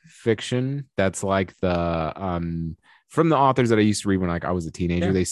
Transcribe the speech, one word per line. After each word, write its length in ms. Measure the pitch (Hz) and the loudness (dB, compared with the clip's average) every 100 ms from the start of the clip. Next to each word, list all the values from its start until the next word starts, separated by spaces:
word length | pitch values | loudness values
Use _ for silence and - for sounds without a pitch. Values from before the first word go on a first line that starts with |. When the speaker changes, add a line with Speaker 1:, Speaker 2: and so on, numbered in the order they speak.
| _ | _
Speaker 1:
fiction 840 | - 117 107 - 123 131 143 135 - | -4 -2 -2 -2 -4 -2 -6 -8 0
that's, 280 | 95 - | 0 0
like, 340 | 98 95 92 - | 0 0 0 -2
the, 540 | 92 87 85 82 80 | 0 0 0 -2 -4
um, 600 | - 95 87 85 82 82 - _ _ _ | -6 -6 -4 -4 -6 -8 -10 _ _ _
from 200 | 151 165 | 0 2
the 80 | 139 | 4
authors 340 | 139 131 117 | 4 4 4
that 80 | 110 | 4
I 20 | |
used 200 | 107 101 | 4 2
to 60 | 104 | 0
read 100 | 95 | 0
when, 120 | 90 | 0
like, 140 | 85 | -2
I 80 | 71 | -2
was 140 | 90 80 | -4 -4
a 40 | |
teenager. 360 | - 87 87 95 | -4 -2 0 0
Speaker 2:
Yeah. 60 | |
Speaker 1:
They, 140 | 92 87 | 0 -2